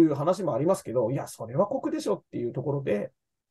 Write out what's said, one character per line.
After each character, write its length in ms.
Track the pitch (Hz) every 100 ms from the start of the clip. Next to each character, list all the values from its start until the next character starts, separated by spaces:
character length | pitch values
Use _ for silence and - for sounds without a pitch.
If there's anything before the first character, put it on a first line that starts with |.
| 160
う 100 | 139
話 280 | 151 190
も 100 | 175
あ 60 | 117
り 60 | 165
ま 100 | 190
す 80 |
け 80 | -
ど、 180 | 123 113
い 40 | 127
や、 120 | -
そ 180 | - 113
れ 100 | 131
は 120 | 208
酷 240 | 269 294
で 80 | 311
し 80 | 220
ょ 60 | 185
っ 80 | -
て 60 | -
い 80 | 120
う 80 |
と 100 | 139
こ 100 | 143
ろ 100 | 143
で、 280 | 135 208 - _ _ _ _